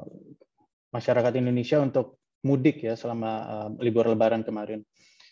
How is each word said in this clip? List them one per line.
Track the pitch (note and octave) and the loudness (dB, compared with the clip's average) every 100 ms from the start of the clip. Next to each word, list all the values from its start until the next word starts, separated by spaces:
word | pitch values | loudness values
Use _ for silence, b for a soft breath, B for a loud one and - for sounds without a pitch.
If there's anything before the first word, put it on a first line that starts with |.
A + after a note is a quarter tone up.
| - - - - _ _ _ _ _ | -14 -20 -20 -20 _ _ _ _ _
masyarakat | A#2+ - B2 B2 B2+ | -6 0 2 2 2
Indonesia | B2 B2 A#2+ D3+ | 0 0 2 2
untuk | C#3 C3 B2 _ _ _ C3+ | 2 0 -2 _ _ _ 0
mudik, | C3+ D3 C#3+ | 2 2 0
ya, | A2+ A2+ | -4 -6
selama, | A#2+ A2+ A2+ A2 - | -6 -6 -4 -6 -6
eh, | G#2+ G#2+ A2 | -8 -8 -2
libur | A#2+ A2+ A2+ | 0 2 2
Lebaran | A2 A2 A2+ A2+ | 4 4 2 -4
kemarin. | A2 G#2+ A2 - b b b b | -8 -8 -10 -12 b b b b